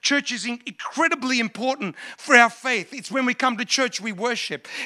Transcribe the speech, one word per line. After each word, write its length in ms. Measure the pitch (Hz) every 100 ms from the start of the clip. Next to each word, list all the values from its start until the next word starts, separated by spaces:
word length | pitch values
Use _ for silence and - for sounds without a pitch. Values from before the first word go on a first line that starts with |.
Church 300 | - 285 277
is 140 | 233 202
in-, 160 | 240 -
incredibly 720 | - - - 330 320 254 254
important 560 | 226 - 247 277 202 - - -
for 180 | - 254
our 140 | 233
faith. 440 | - 262 240 170
It's 160 | 277 196
when 160 | 254 254
we 80 |
come 220 | 247 254 226
to 80 | 240
church, 360 | - 262 -
we 100 | 214
worship. 560 | 185 233 233 - 147 - -